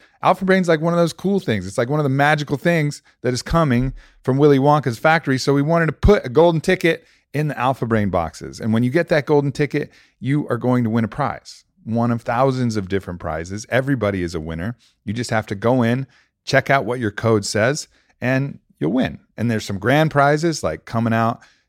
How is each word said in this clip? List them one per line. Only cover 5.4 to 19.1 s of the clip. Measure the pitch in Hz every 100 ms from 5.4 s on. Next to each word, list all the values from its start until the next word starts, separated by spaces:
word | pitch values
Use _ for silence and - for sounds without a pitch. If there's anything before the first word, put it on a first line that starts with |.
| -
we | 139
wanted | 147 170 156
to |
put | - - 202 131
a |
golden | 123 175 160
ticket | - 185 170 165 _ _ _
in | 143 151
the | 123
Alpha | 123 131 120
Brain | 113 101
boxes. | 87 80 - 71 -
And | 110
when | 113
you | 123
get | 165 165
that | 156
golden | 139 147 139
ticket, | - 147 147 143 _ _ -
you | 123 147 -
are | 120
going | 123 123
to | 113
win | 113
a | 113
prize. | - 131 69 - - _ _
One | 110 113 120
of | 117
thousands | - 117 135 127 123 110
of | 92
different | 98 95 87
prizes. | 85 78 85 101 -
Everybody | 120 131 131 101 98
is | 87
a | 85
winner. | 78 82 95 123 _ _
You | 113
just | 110 120
have | 110 -
to |
go | 101 113 127
in, | 117 123 135 _ _ _
check | - 131 131
out | 139
what | 107 127
your | 107
code | - 113 110 101
says, | 107 117 151 - _ _ -
and | 123 131 139 - _ -
you'll | 147
win. | 247 220